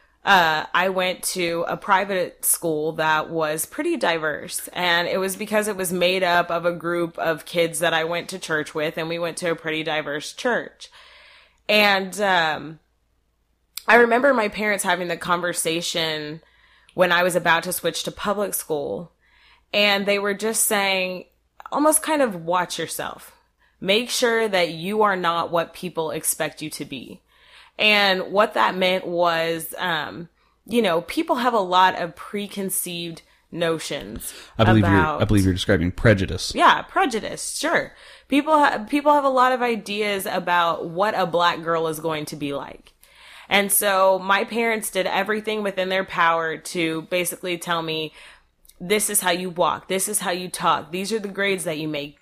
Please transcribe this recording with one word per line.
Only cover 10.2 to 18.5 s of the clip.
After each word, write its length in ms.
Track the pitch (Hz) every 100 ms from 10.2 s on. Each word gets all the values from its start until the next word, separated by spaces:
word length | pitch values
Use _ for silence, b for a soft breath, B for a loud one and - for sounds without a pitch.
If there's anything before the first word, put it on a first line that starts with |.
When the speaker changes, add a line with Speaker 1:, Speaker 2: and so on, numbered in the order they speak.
| -
Speaker 1:
church. 560 | - 254 208 - - - b b b b b b b -
And, 500 | 214 208 190 190 180
um, 580 | 202 185 160 147 143 160 _ _ _ _ _ _ _ _ _ - -
I 100 | 226
remember 360 | 233 233 277
my 140 | 247 208
parents 360 | 196 208 196
having 260 | 196 180 175
the 60 | 170
conversation 1200 | 175 175 175 165 165 165 170 170 160 156 151 160 _ b b b b -
when 160 | 180
I 100 | 175
was 140 | 180 175
about 260 | 170 165
to 100 | 175
switch 280 | 170 170 160
to 80 | -
public 440 | - 208 202 196